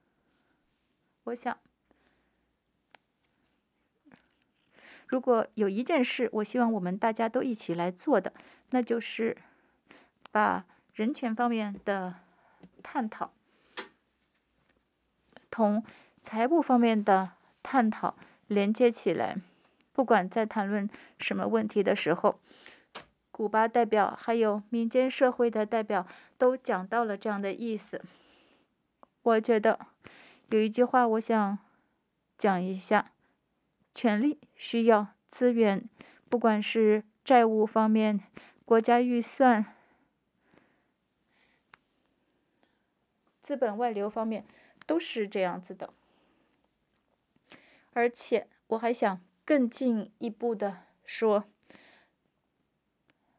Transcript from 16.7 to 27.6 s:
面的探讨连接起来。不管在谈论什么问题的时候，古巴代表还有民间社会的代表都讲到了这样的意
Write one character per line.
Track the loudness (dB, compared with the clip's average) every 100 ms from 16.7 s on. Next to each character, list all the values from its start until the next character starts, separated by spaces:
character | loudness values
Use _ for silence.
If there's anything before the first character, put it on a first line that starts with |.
| 4
面 | 4 2
的 | 2 2 0 -10 _ _
探 | -2 0 0
讨 | 0 -6 -8 -16 _ _
连 | 0 0
接 | 4 2
起 | 2 -2
来。 | -2 -2 -6 -12 _ _ _ _
不 | -4
管 | 2 2 2
在 | -2 -4
谈 | -4 -4
论 | -4 -4 -8 -20 _
什 | -6 -4
么 | -2
问 | -2 0
题 | 0
的 | 0
时 | 0 0
候， | 0 0 -2 _ -20 -20 -20 _ -20 -20 _ _
古 | -8 -2
巴 | 0 2
代 | 2
表 | 2 2 0 -2
还 | -4
有 | 0 0 0 -4
民 | -4 0
间 | 0 0
社 | 2 0
会 | 2 0
的 | 0 -2
代 | -4
表 | -2 -2 -2 -12 -20 _
都 | 0 2
讲 | -2 -4 -2
到 | -2
了 | -2 -4
这 | -4
样 | -4
的 | -4
意 | -6